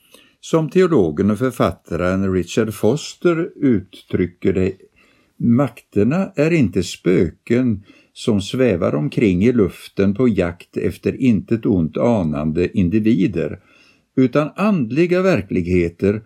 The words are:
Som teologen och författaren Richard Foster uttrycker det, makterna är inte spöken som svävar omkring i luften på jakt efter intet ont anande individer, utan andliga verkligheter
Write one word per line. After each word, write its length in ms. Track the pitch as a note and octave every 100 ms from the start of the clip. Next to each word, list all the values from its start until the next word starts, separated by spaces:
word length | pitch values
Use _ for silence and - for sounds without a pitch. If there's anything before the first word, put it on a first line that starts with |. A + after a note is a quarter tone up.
| _ - _ _
Som 280 | - E3 D#3
teologen 600 | F3+ F#3 D3+ E2+ D2 G2+
och 80 | G#2
författaren 920 | B2+ A#2+ A2+ - - E2 F2+ F#2+ G2
Richard 400 | F#2 E2+ - A2
Foster 800 | G#2+ G#2+ D3 - - F3+ E3 E3+ -
uttrycker 1000 | C#3 G#2+ - - - - F2 - G2+
det, 200 | F#2 F#2+ - - _ _ _ _ -
makterna 920 | A#2+ A#2 C#3+ - _ G2+ G#2+ E3+ G3 -
är 160 | D3+
inte 320 | E3+ A2+ G2+
spöken 1000 | F2+ - E3 F3+ E2+ - - A#2 B2+ G2 - - _
som 280 | - - G#2
svävar 540 | F#2+ B2 B2+ F2 G#2+ D3
omkring 480 | D3+ - A2+ F2+
i 80 | A2+
luften 640 | A#2+ F#2 - - - G2 G2+
på 120 | B2+
jakt 500 | F#2+ F2 F2 - -
efter 440 | G2 F2+ G#2 -
intet 440 | C3 G2+ - A#2 A#2
ont 320 | F#2+ D#2 -
anande 800 | A#2+ A#2 D#2+ D2 D#2 D#2 F2 G#2
individer, 840 | F2+ A2 G#2+ B2 A2+ F2 D2+ F#2+ _ _ _ _ _ -
utan 340 | C3 D3 D3+ -
andliga 680 | G3+ F#3+ A2+ C3 F3 F3+
verkligheter 1000 | F#3+ D3 F#2+ - E2+ F2+ E2+ - G2 G#2+